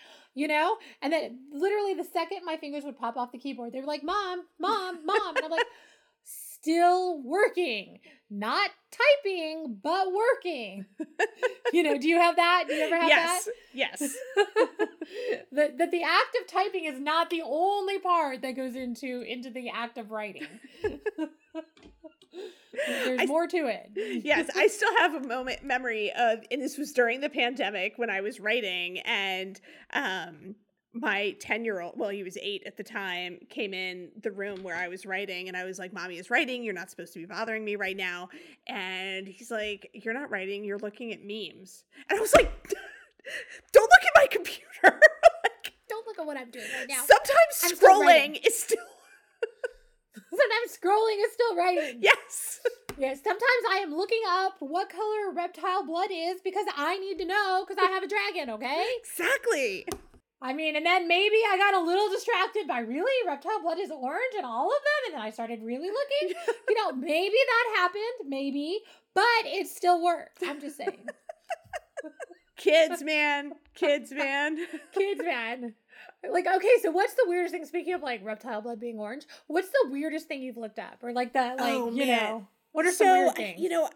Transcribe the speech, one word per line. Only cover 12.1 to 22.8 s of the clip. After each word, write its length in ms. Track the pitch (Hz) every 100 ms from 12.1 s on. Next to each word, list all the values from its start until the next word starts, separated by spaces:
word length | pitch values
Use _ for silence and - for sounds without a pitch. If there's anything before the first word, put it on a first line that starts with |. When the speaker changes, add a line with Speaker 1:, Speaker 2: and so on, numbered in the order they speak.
| 339
Speaker 1:
have 160 | 339 330
that? 300 | 349 359 311
Do 80 | 311
you 80 |
ever 120 | 311 339
have 120 | 330
Speaker 2:
Yes. 360 | 302 330 359 403
Speaker 1:
that? 80 | 480 -
Speaker 2:
Yes. 420 | 254 - - 285 494 508 403
Speaker 1:
<laughs> 1120 | 403 427 494 - - - - 403 494 - -
That, 260 | 262 302 247
that 100 | 339
the 120 | 349
act 320 | 311 359 508 480
of 60 | 370
typing 380 | 370 403 392 320
is 140 | 262
not 300 | 285 320 330
the 100 | 330
only 540 | 302 294 370 403 392 392
part 420 | 381 339 294 262
that 80 | 262
goes 240 | 262 262 247
into, 460 | 254 233 269 247
into 280 | 233 247 254
the 200 | 240 240
act 280 | 208 233 240
of 140 | 208
writing. 360 | 214 214 - 302 233 - -
<laughs> 100 | 403 277 427 - 311 - _ 320 320 _ - - 320 _ _ 339 392 - _ 480